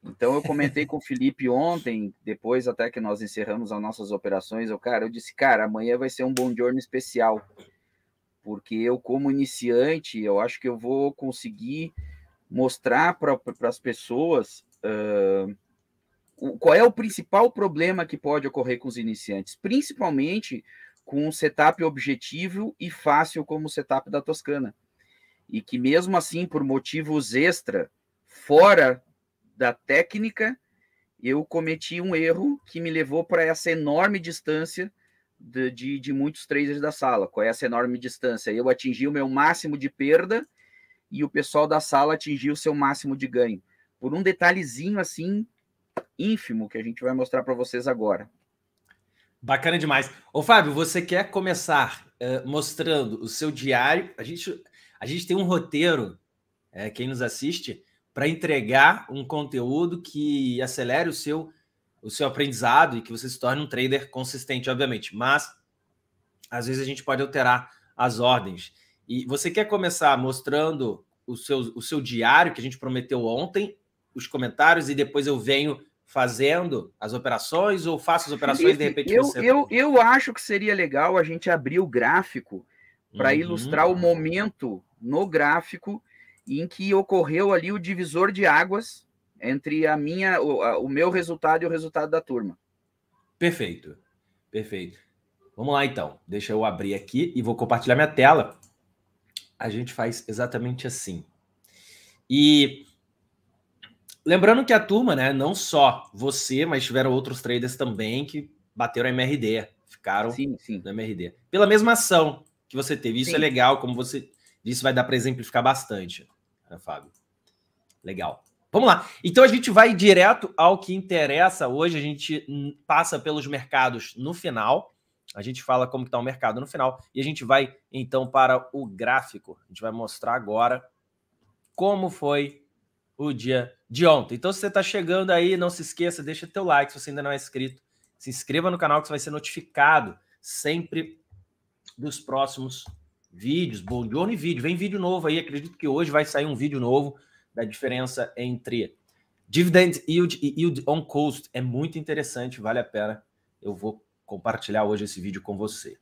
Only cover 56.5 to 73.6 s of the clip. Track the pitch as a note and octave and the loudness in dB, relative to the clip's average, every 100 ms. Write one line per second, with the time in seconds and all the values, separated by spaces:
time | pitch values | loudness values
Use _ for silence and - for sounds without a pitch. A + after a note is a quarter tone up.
56.5 | _ _ F2+ G#2+ G#2+ B2 C3 B2 - C#3 | _ _ -12 -12 -8 -8 -4 -6 -4 -6
57.5 | F3 - G#2 _ _ _ - C#3+ D#3+ E3 | -6 -10 -16 _ _ _ -4 -2 -2 -2
58.5 | C#3+ G#2+ C3 C#3+ A#2 - C3+ C3 D3+ C#3+ | -2 2 8 8 6 -6 -12 -8 -8 -6
59.5 | C3 A#2+ C#3+ E3+ E3+ - D3 D3 C#3+ C3 | -6 -2 -2 -2 -4 -12 -6 -4 -2 -2
60.5 | B2 B2 B2+ A#2+ C3+ E3+ - D3 D#3 D#3+ | -2 -4 -4 -2 0 -2 -4 -6 -6 -6
61.5 | _ _ _ _ _ A2 - C#3 C3+ C#3+ | _ _ _ _ _ -14 -4 -4 -2 -4
62.5 | A#2+ A#2+ C3 D#3+ A#2+ - A#2 C3 B2+ B2 | 0 4 6 6 2 -8 -12 -12 -4 -2
63.5 | C3+ D3 C3+ B2+ C3+ C3+ B2+ B2+ C3+ B2+ | -2 -4 -2 0 -2 -4 -10 -10 -10 -8
64.5 | C3 B2+ B2+ C3+ A2+ - G#2 B2 C#3+ - | -6 -4 -2 -2 -4 -8 -4 2 2 0
65.5 | _ _ _ _ _ _ _ _ _ _ | _ _ _ _ _ _ _ _ _ _
66.5 | A#2+ A#2+ C3 C3+ C#3 - C3+ C#3 C#3+ B2+ | -8 -6 -6 -6 -8 -4 -4 -2 0 2
67.5 | B2 B2 _ _ - B2 A2+ A#2+ B2 F#2+ | 2 0 _ _ -2 -2 2 2 2 0
68.5 | F2+ - _ _ _ _ B2 B2+ C#3 F3+ | -14 -18 _ _ _ _ -8 -6 -4 -2
69.5 | F#3+ G#3+ G#3 F3+ E3+ - C3+ C3 C3 - | -2 -2 0 -2 2 2 4 0 -4 -2
70.5 | D3 D#3 D3+ B2 F#2+ _ _ - A#2 - | 0 0 -2 -6 -6 _ _ -14 -14 -4
71.5 | C3+ A#2 A#2 - D3+ B2 A#2+ A2+ D3 F3 | -4 -4 -10 -6 -6 -4 0 6 6 6
72.5 | - B2 B2+ C3 B2+ B2+ B2+ A2+ A#2+ F3 | 0 -10 -8 -6 -6 -4 -4 -2 -2 -4
73.5 | G3+ | -4